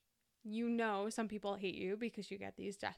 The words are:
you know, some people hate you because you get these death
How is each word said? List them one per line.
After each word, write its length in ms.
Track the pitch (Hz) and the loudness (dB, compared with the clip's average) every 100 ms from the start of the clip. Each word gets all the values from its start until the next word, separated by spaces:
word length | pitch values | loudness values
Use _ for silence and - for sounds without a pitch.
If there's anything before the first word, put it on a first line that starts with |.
| _ _ _ _ | _ _ _ _
you 280 | 220 214 233 | -4 0 2
know, 400 | 233 226 196 208 | 4 4 2 2
some 180 | 226 220 | 2 0
people 280 | 208 202 202 | 0 0 0
hate 180 | 196 | 0
you 240 | - 185 202 | 0 0 0
because 320 | 233 - 190 | 0 -2 -6
you 80 | 196 | -6
get 180 | 196 - | -6 -6
these 220 | 196 190 | -6 -2
death 180 | 208 | -4